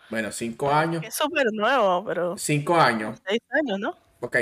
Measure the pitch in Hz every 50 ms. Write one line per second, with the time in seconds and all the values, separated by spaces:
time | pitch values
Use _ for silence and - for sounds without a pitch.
0 | - - 110 113 110 101 - - 120 117 113 - 143 - 143 151 160 165 165 165
1 | 160 - - - 311 294 349 302 277 226 214 214 202 226 269 269 214 190 180 180
2 | 202 - 160 170 170 180 165 - - - 151 147 143 156 175 170 151 123 117 110
3 | 110 110 117 - _ - 202 233 - _ 247 285 320 262 190 196 202 277 359 -
4 | _ _ _ _ - 127 - 127